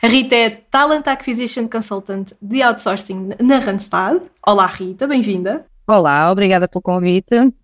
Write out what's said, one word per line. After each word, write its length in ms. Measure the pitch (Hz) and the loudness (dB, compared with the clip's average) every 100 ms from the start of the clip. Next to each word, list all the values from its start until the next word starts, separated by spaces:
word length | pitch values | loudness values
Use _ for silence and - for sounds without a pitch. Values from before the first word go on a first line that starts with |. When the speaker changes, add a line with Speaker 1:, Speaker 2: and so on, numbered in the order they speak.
Speaker 1:
A 60 | 233 | 2
Rita 260 | 254 262 | 2 2
é 160 | 240 226 | 2 0
Talent 560 | 220 _ 269 294 302 285 | -2 _ 0 2 0 -2
Acquisition 640 | 269 - 240 240 254 226 | -6 -6 -6 -6 -6 -6
Consultant 640 | 226 220 196 196 196 196 - | -6 -6 -10 -8 -10 -10 -14
de 200 | 202 254 | -6 0
Outsourcing 720 | 254 226 - 196 - 190 190 214 | 0 0 -4 -6 -6 -10 -10 -2
na 180 | 247 269 | 2 2
Randstad. 600 | 254 196 - 196 185 330 359 _ - | 2 -4 -4 -2 -2 -2 -6 _ 0
Olá, 200 | 202 185 | 2 2
Rita, 400 | - 185 190 277 | 0 -10 -6 -2
bem-vinda. 600 | 277 214 190 180 277 - _ - | 0 0 -2 -4 -6 -10 _ 2
Speaker 2:
Olá, 460 | 214 160 143 160 | 4 4 4 2
obrigada 340 | 190 202 185 180 | 2 2 2 0
pelo 160 | 180 | -4
convite. 720 | 185 180 180 180 - 240 262 - | -4 0 2 0 2 2 2 2